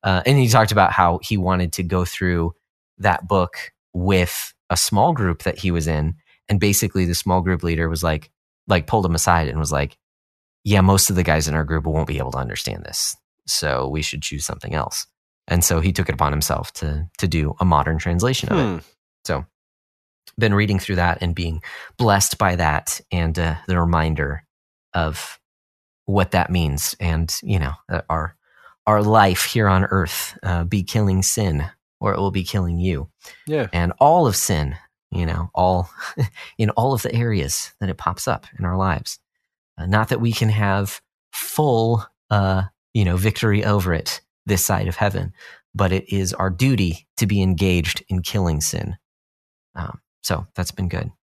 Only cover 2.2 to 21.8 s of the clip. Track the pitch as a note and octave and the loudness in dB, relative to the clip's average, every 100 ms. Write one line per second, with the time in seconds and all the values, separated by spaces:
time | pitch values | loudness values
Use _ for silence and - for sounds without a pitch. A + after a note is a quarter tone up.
2.2 | F#2 F2 E2+ - _ _ _ _ G2 F2 | -2 0 -2 -6 _ _ _ _ 0 0
3.2 | F2+ G2 F2+ - - _ _ F2+ F2+ F#2+ | 2 0 0 -4 -16 _ _ -4 2 2
4.2 | F2+ - - _ _ F2 - G2+ C#3 D3+ | 2 -2 -10 _ _ -2 0 2 2 2
5.2 | F#2+ E2 - - F#2 E2+ D#2+ D2+ D#2 F2+ | 0 0 -4 -4 -2 0 0 0 -2 -4
6.2 | _ _ - G#2 G#2 G2 G#2 F#2+ F2+ E2+ | _ _ -2 2 2 2 0 0 0 0
7.2 | - F#2 F2+ F2 F2 E2 E2 E2 E2 D#2 | 0 0 2 0 0 0 0 0 -2 -2
8.2 | - _ _ _ - F#2 D2+ A2+ F#2 E2 | -6 _ _ _ -2 0 2 0 2 0
9.2 | - E2+ D2+ C2 D2+ D2 C#2 - _ _ | 2 2 2 -2 -2 -2 -4 -8 _ _
10.2 | _ _ _ _ G2+ G2+ F#2 G2 - F#2 | _ _ _ _ 2 4 6 6 4 2
11.2 | E2+ D#2 D2+ D2+ D2+ D#2+ D2+ D#2 D2+ D#2 | 2 2 0 -2 -2 -2 -2 -2 -2 -4
12.2 | C2 B1+ B1 G1+ - G1+ G1+ - - - | -4 -6 -6 -6 -8 -8 -10 -6 -6 -6
13.2 | _ _ - - D2+ B1+ C2+ D2+ D2+ D2 | _ _ -6 -2 -2 -2 -2 -4 -4 -6
14.2 | - D2 - - - D#2 A#1+ - - _ | -8 -8 -8 -8 -6 -4 -4 -6 -10 _
15.2 | _ _ - F2 E2+ E2 F2 F2 F2 C#2 | _ _ -2 0 2 2 2 0 -2 0
16.2 | D2 D2 - - - - D2+ D2+ E2 - | 0 0 -2 -4 -6 -8 -4 -4 -6 -4
17.2 | F#2 D#2+ D2+ - F2+ D#2 C#2+ D#2+ F2 E2+ | -2 0 -2 0 2 4 2 -2 -2 0
18.2 | A#2 C3 - G3 A#2+ E2+ - _ _ _ | 0 -2 -2 0 0 -4 -10 _ _ _
19.2 | - D2 D2+ _ _ _ _ _ _ _ | -6 -6 -6 _ _ _ _ _ _ _
20.2 | - - A2 G2+ G#2 G2 - F#2 F2 E2 | -18 0 2 4 2 0 0 0 0 0
21.2 | F2+ E2 E2 D#2+ - - | -2 -2 -4 -6 -10 -18